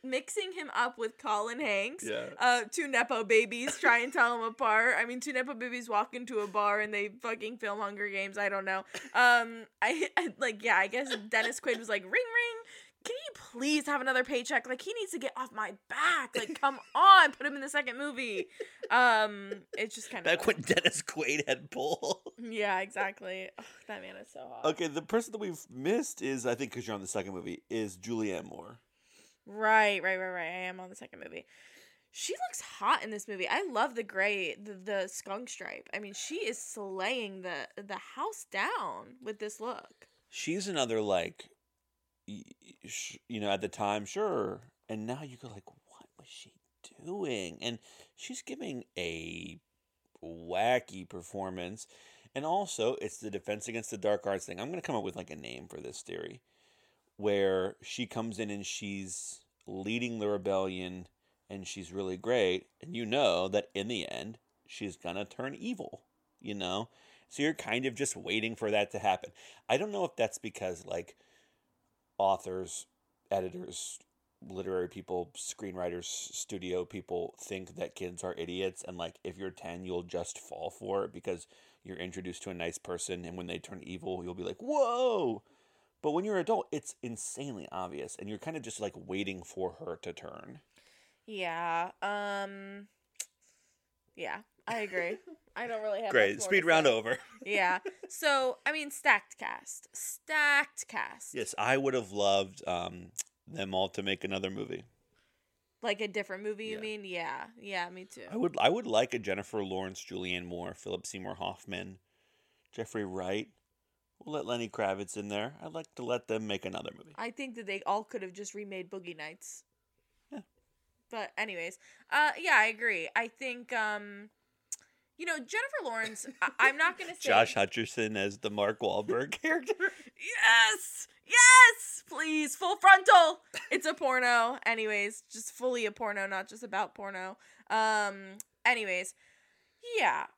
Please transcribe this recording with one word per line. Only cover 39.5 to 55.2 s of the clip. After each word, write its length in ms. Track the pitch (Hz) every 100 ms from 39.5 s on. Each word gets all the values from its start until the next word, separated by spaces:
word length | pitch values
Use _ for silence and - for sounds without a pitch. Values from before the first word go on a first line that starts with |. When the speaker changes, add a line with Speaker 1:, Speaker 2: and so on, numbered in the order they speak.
| 208
Speaker 1:
look. 480 | 220 247 - _ - _ _
Speaker 2:
She's 400 | - - 180 196
another, 320 | 170 127 110
like, 480 | 107 92 87 - - _ _ _ _ _ _ _ -
y-, 160 | 101 - -
y-, 100 | - - -
sh-, 280 | 117 - - _
you 140 | 113
know, 80 | 104
at 120 | 98
the 60 | 101
time, 360 | - 101 104
sure. 560 | 104 196 214 147 101 98 - _ _
And 200 | 110 110
now 160 | 131
you 160 | 151 123
go 100 | 123
like, 160 | 104 -
"What 420 | _ _ - - _
was 80 | -
she 240 | - - _ _ _ - - 156
doing?" 500 | 202 175 113 90 73
And 160 | 117 117 - - - _
she's 260 | - 254
giving 420 | - 285 285 127 - -
a 600 | 85 82 82 85 85 82 _ _ _ _ _ _
wacky 840 | 82 85 85 90 113 123 - 95 90
performance. 800 | 92 85 101 95 92 90 110 - - - - -
And 100 | 135
also, 520 | 151 185 196 - 113 127
it's 160 | 104 -
the 140 | 110
defense 360 | 101 - 104 113
against 240 | 113 110
the 60 | 107
dark 300 | 104 104 101
arts 180 | 98
thing. 160 | - 90
I'm 80 | 123
gonna 140 | 175
come 140 | - 123
up 80 |
with, 120 | 95
like, 140 | 87